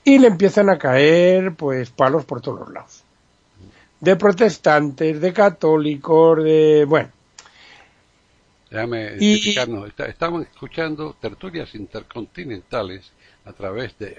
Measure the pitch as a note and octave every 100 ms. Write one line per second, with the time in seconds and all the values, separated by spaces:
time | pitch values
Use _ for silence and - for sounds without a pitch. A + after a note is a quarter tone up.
0 | - C#4 B3 E3+ G3 - G3 E3+ C#3 C3
1 | D3 E3 F3+ F#3 F#3+ D#3+ D3 C3 A#2+ -
2 | C3 D#3 C3 B2 - G#2 - F#2 - _
3 | _ _ _ _ _ _ - _ _ _
4 | D#3+ F#3 G3+ F#3+ A3 D#3 - D3+ D3 C3+
5 | D#3+ D3+ F3+ F3 G3+ E3 D#3+ D#3 D3+ C#3+
6 | - D#3+ E3 D#3+ D#3 D#3 D#3 D3+ C#3+ D3+
7 | A2 _ _ _ _ _ - - _ _
8 | _ _ _ _ _ _ _ A2 A#2 A2+
9 | G#2+ G#2+ G#3 G#3+ G#3+ G3+ A#2+ G2+ G#2 -
10 | C#3 - E3 E3+ C#3+ _ C3+ - D#3+ D3+
11 | D3+ - A2+ G2+ F#2+ E2 - G#2+ F#2+ A2
12 | - A#2+ G#2 - D#3+ G2+ - B2 G2 F#2+
13 | - _ _ _ - - G2 G#2 B2+ -
14 | G2+